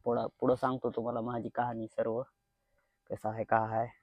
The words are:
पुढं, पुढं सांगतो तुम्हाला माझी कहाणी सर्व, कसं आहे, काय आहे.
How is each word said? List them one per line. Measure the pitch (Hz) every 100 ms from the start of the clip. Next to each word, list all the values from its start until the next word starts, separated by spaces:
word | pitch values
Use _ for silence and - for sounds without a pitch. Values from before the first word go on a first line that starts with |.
पुढं, | 123 117 113 _
पुढं | 127
सांगतो | 127 131 131 120
तुम्हाला | 117 117 120
माझी | 113 120 113
कहाणी | - 120 113 113
सर्व, | - 113 113 135 _ _ _ _ _ _ _ _
कसं | - 107
आहे, | 110
काय | 107 113
आहे. | 110 110 117 -